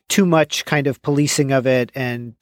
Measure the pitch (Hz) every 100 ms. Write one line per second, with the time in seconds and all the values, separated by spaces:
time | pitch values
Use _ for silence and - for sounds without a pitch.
0 | - - 190 165 151 - - 151 143 131
1 | - 143 147 - 139 135 127 127 120 -
2 | 127 120 120 110